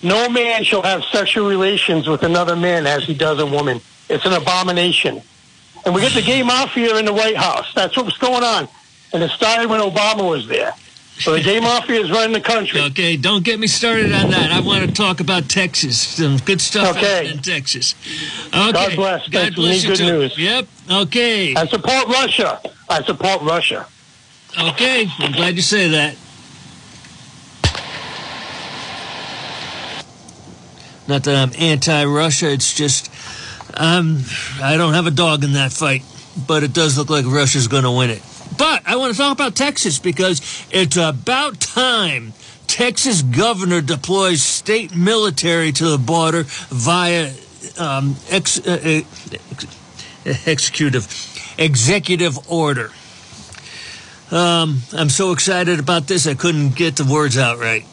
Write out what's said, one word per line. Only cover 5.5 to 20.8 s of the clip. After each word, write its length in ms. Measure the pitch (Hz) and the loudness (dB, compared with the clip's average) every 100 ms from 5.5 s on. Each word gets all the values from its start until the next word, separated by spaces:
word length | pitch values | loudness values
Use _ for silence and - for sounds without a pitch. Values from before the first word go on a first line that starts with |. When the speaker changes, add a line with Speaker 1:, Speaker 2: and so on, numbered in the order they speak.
| - - - - | -20 -20 -6 -2
Speaker 1:
And 80 | |
we 80 | 180 | 2
get 120 | 247 | 2
the 80 | 254 | 2
gay 200 | 185 262 | 2 2
mafia 540 | 247 254 269 - 233 220 | 2 2 0 0 2 2
in 80 | 214 | 2
the 80 | |
White 220 | 208 220 220 | 2 0 2
House. 340 | 190 135 - - | 0 -2 -2 -2
That's 220 | 185 247 | 0 0
what's 200 | 233 - | -2 -2
going 260 | 247 247 | 0 2
on. 240 | 240 208 151 - - - - | 2 0 -4 -12 -20 -20 -6
And 80 | 170 | -2
it 60 | 165 | -2
started 380 | - 220 233 233 | 0 2 2 2
when 120 | 220 | 0
Obama 460 | 202 180 208 220 190 | 0 2 0 2 0
was 200 | 151 110 | 0 -2
there. 260 | - - - - - - - | -2 -2 -6 -16 -20 -20 -6
So 140 | - | 0
the 80 | 160 | 2
gay 180 | 156 214 | 2 2
mafia 420 | 233 240 240 233 | 2 0 2 0
is 80 | 190 | 2
running 220 | 208 220 | 2 2
the 80 | 226 | 0
country. 400 | 202 233 202 147 | 0 0 0 -2
Speaker 2:
Okay, 360 | 147 135 175 165 | -2 0 0 0
don't 260 | 175 208 | 2 0
get 160 | 180 220 | 0 0
me 80 | 220 | 0
started 440 | - 233 226 214 | 0 2 2 2
on 200 | 202 190 | 2 2
that. 200 | 185 180 | 2 2
I 100 | 175 | 2
want 260 | 180 208 185 | 2 0 0
to 40 | |
talk 260 | 131 202 180 | 0 0 0
about 280 | 160 185 131 | 0 0 0
Texas. 520 | 190 180 - 143 117 | 0 0 0 -2 -2
Some 380 | - - 156 135 | -2 0 2 2
good 220 | - 190 | 2 0
stuff 380 | - 214 190 170 | 0 2 2 2
Speaker 1:
Okay. 100 | 202 | 2
Speaker 2:
happening 240 | 190 143 156 | 2 0 -6
in 20 | |
Texas. 500 | 139 165 - - - - - - - - - | -4 -6 -4 -2 -2 -4 -10 -10 -10 -12 -4
Okay. 240 | 151 208 | 0 2
Speaker 1:
God 240 | 180 196 170 | 4 2 2
bless. 320 | 190 175 - | 0 0 -2
Speaker 2:
God 100 | 190 | 0
Speaker 1:
Thanks 140 | 180 175 | 0 2
for 60 | |
Speaker 2:
bless 220 | 165 185 | 2 2
Speaker 1:
me. 60 | 202 | 2
Speaker 2:
you 60 | 190 | 2
Speaker 1:
Good 20 | |
Speaker 2:
too. 80 | 175 165 | 2 2
Speaker 1:
news. 180 | 135 139 | 0 0
Speaker 2:
Yep. 300 | 175 240 233 - | -2 -2 -4 -12